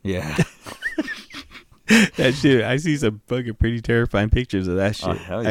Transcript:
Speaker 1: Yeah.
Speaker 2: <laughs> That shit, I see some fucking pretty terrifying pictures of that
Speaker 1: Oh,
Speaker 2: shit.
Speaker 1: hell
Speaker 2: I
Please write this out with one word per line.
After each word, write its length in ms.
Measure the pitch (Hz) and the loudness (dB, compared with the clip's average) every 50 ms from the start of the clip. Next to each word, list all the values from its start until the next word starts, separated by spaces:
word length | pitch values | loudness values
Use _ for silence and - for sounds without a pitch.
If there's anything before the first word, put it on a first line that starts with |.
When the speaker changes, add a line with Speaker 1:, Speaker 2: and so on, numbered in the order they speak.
| - | -6
Speaker 1:
Yeah. 320 | 98 92 90 73 78 76 - 165 | -6 -4 -4 -6 -4 -2 -2 -2
Speaker 2:
<laughs> 40 | - - _ - - - - - - - - 294 254 226 - - - - - - - - - - _ _ _ _ - 214 226 208 - - | -2 -4 _ -20 -20 -16 -12 -10 -8 -6 -6 -6 -6 -8 -12 -14 -16 -18 -18 -18 -18 -20 -20 -20 _ _ _ _ 4 4 4 4 4 2
That 180 | - 151 131 131 | 0 0 0 2
shit, 280 | 143 - 147 131 120 104 | 2 4 4 4 4 4
I 140 | 117 127 | 2 -2
see 220 | 135 156 175 151 139 | -2 0 0 0 0
some 240 | 117 107 107 107 - - | 0 -2 -2 -2 -6 -6
fucking 260 | 123 127 123 120 107 | -4 -4 -4 -4 -2
pretty 260 | - - 113 117 117 | 0 0 0 0 -2
terrifying 480 | 113 - 117 117 120 - - 101 104 107 | -2 0 2 2 2 2 0 0 2 2
pictures 400 | - 123 127 - - 98 92 92 | 2 2 2 0 0 -2 0 0
of 80 | 87 | 0
that 240 | 95 98 101 107 - - | 2 2 0 0 -2 -4
Speaker 1:
Oh, 120 | 92 85 | -4 -4
Speaker 2:
shit. 80 | - 85 | -4 -6
Speaker 1:
hell 160 | 90 90 110 | -6 -6 -4
Speaker 2:
I 20 | 117 110 | -2 0